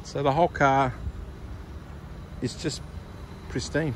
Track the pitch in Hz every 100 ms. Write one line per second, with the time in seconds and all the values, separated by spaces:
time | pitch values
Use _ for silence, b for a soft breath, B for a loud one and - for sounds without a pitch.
0 | - - 143 143 175 - 143 135 131 -
1 | - - - - - - - - - -
2 | - - - - 123 - 165 - - -
3 | - - - - - 131 - 147 156